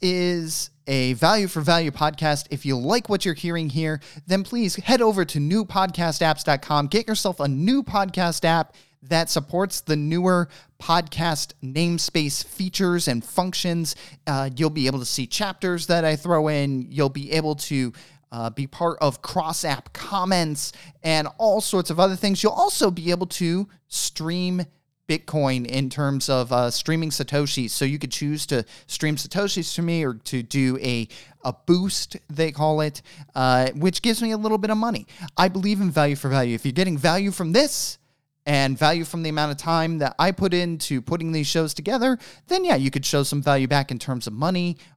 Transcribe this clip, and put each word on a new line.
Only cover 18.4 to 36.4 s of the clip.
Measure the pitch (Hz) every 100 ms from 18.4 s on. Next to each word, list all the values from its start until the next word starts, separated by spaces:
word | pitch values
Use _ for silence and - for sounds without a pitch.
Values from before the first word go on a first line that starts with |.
| 113
be | 113 135
part | - 170 156
of | 147 123
cross-app | - 185 160 165 165 139 -
comments | - - 196 185 185 160 147 - - 165 -
and | 160 156 151 -
all | 220 202
sorts | - 190 170
of | 165
other | 190
things. | 185 208 190
You'll | 214
also | 196 392 - 208
be | 175 165
able | 175 180
to | - 170 175 202 _ _
stream | - - - 156 180 180 180 156 _ _ _ -
Bitcoin | 156 - 151 139 127 120
in | 131 135
terms | 135 143 139 135
of, | 131 123
uh, | 123 120
streaming | 120 - 160 160
Satoshis. | 139 135 143 143 143 117
So | -
you | 139 147
could | 147
choose | - 147 151 -
to | 131 110 - -
stream | - 156 151
Satoshis | - 180 202 190 165
to | -
me | 170 170
or | 143
to | 113 - 131
do | 113 139 131 131
a, | 131 120 110 - - _
a | 127 - -
boost, | 175 190 - - - -
they | 147 160
call | 143 156 151
it, | 151 147 - - 143
uh, | 135 131 127 131
which | 143 180 175
gives | 240 226
me | 226
a | 220
little | 214 214
bit | 214
of | 220
money. | 233 156 - - 175 -
I | 185
believe | 190 196 202
in | 190
value | 156 147
for | 139 139
value. | 135